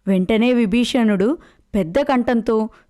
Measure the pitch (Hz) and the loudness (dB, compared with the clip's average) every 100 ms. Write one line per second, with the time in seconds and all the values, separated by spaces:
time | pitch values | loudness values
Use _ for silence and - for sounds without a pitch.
0 | - 190 180 226 240 240 226 240 240 262 | -2 -2 0 2 2 2 2 0 0 0
1 | 220 202 208 330 - _ _ 208 165 214 | 0 0 0 -4 -8 _ _ -4 -2 -2
2 | 285 254 233 240 226 220 220 - | 0 0 0 -2 0 -2 -2 -8